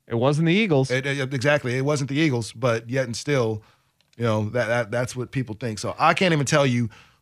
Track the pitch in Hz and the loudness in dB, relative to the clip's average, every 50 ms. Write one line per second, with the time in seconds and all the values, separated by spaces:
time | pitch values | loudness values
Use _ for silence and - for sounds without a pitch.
0 | _ - 117 117 123 139 147 147 165 160 170 208 226 190 151 135 135 127 123 131 | _ -4 -2 2 2 2 2 2 2 2 4 2 2 4 2 2 2 2 0 -2
1 | 131 143 139 143 131 127 143 127 110 147 147 143 - 123 120 131 131 143 151 131 | -2 -2 -4 -4 -4 -4 -4 -2 2 2 2 2 0 -2 -2 -2 0 0 0 -2
2 | 143 120 139 147 165 151 127 117 110 - - 113 127 123 113 117 117 117 127 135 | -2 -2 0 0 2 2 2 0 -2 -6 -6 -2 0 0 0 0 -2 -4 -2 -2
3 | 131 120 113 - - 147 143 131 117 110 110 107 - _ _ _ _ _ _ _ | -2 -2 -4 -6 -4 0 0 2 2 0 -2 -4 -8 _ _ _ _ _ _ _
4 | _ _ _ - 117 117 107 107 104 104 120 123 113 107 117 120 117 98 120 120 | _ _ _ -4 -2 0 0 0 0 -2 -2 -2 0 0 0 -2 -2 -2 -2 -4
5 | 127 120 - 127 120 - - 135 120 - 107 - 131 117 107 - - 101 - - | -4 -4 -4 -8 -8 -6 -4 -6 -6 -6 -8 -8 -8 -8 -8 -6 -8 -8 -2 2
6 | 147 160 170 - 196 180 160 147 135 - 160 151 143 135 120 120 117 104 - - | 4 4 4 4 2 2 2 2 0 2 2 2 2 2 2 0 -2 -4 -6 -12
7 | - _ _ _ | -20 _ _ _